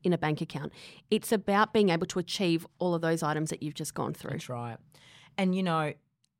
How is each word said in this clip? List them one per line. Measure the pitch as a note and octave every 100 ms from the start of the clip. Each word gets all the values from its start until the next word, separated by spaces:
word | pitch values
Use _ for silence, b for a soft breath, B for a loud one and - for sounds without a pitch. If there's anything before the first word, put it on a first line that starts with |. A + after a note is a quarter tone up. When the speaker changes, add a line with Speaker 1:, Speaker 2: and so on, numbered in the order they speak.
Speaker 1:
in | F#3
a | F3
bank | D#3 D3+
account. | D#3+ C#3 D3 B B B _
It's | G#3 -
about | A3+ G3 G3+ G#3+
being | A3 G#3
able | E3 E3+
to | -
achieve | F3 - F#3 E3 - _
all | F3+
of | E3+
those | E3 E3
items | D#3 D3+ D#3
that | -
you've | D3+
just | D3 D3+
gone | - A#2+
through. | D3+ -
Speaker 2:
That's | C3+ -
right. | B2 A#2+ A2+ _ B B B B -
And, | F#3+
you | F#3
know, | F#3 D#3+ D3+ - _ _ _ _